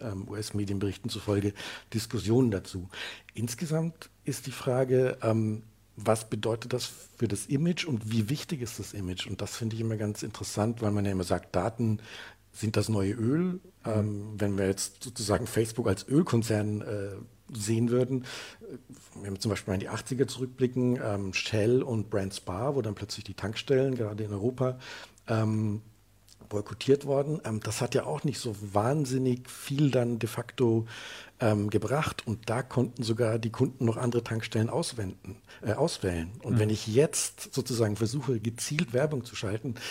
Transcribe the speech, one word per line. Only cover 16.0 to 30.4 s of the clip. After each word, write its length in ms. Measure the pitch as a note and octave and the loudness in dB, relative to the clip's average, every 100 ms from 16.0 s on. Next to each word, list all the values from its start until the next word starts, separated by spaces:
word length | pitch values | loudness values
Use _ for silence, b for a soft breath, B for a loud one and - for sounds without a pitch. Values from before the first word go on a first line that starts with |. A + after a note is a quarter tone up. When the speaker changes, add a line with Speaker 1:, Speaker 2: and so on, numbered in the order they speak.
| - | 2
Speaker 1:
Ölkonzern, 760 | C#3 F#3 A#2 A2+ G#2+ G#2+ G#2+ | 4 6 4 4 2 2 -2
äh, 280 | - G#2 G2 F#2+ A#2 - - A#2+ | -4 -6 -6 -10 -14 -20 -12 -4
sehen 360 | G#2 A2+ A#2+ | 0 2 4
würden, 320 | B2 B2+ C3 | 4 2 0
äh, 20 | B2+ B B B G#3+ C#3+ - - - - | -4 B B B -16 -16 -16 -20 -18 -12
wenn 120 | G2 | -8
wir 60 | F#2+ | -2
zum 120 | A2+ | 0
Beispiel 240 | F#2+ - F#2+ | 0 0 -2
an 60 | |
die 80 | - | -2
achtziger 380 | G#2+ - B2+ C#3 | -6 -4 0 0
zurückblicken, 720 | - B2+ B2+ B2+ B2+ B2 B2 | 0 -6 0 0 4 2 2
ähm, 320 | A#2 G2+ G2 | 0 -2 -2
Shell 520 | - - A2+ G#2+ B2+ | -4 0 4 6 4
und 260 | C#3 A2+ G2 | 4 0 0
Brand 240 | G#2+ G2 | 0 -2
Spa, 400 | - - F#2 C3+ | -4 -6 -2 -2
wo 80 | C#3 | 0
dann 140 | A2 G2+ | -2 -4
plötzlich 280 | G2+ - | -8 -8
die 120 | G2+ - | -10 -6
Tankstellen, 580 | G2 A2+ - C3 C3+ | -6 -4 2 4 4
gerade 300 | B2 G#2 G#2+ | 0 -2 -4
in 100 | G#2+ | -4
Europa, 460 | G2+ A2+ B2+ B2+ B2+ B B B - - | 0 0 0 -2 -2 B B B -12 -2
ähm, 560 | A2 A2 A2 G#2+ G#2 - - _ _ - - - | 2 2 2 0 -2 -8 -20 _ _ -20 -20 -6
boykottiert 560 | G#2 - G#2 - C3+ C#3 | -4 -4 -2 4 4 4
worden. 340 | C#3 C#3+ D3+ A2+ | 0 0 -4 -4
Ähm, 140 | A2 | -4
das 180 | A2+ - | -4 -2
hat 120 | A#2+ C3 | 0 0
ja 100 | - | 0
auch 180 | D3+ | -2
nicht 160 | D3+ A#2+ | -2 -2
so 160 | A#2+ G2+ G#2 | -6 -6 -2
wahnsinnig 760 | G2+ A2+ D3+ C3+ C3 C3 B2 - | 2 4 2 2 2 2 0 -4
viel 420 | - - C#3 D3 | -12 -2 4 4
dann 280 | B2+ A#2+ A#2 | 6 2 0
de 80 | A2 | -2
facto, 580 | - | -4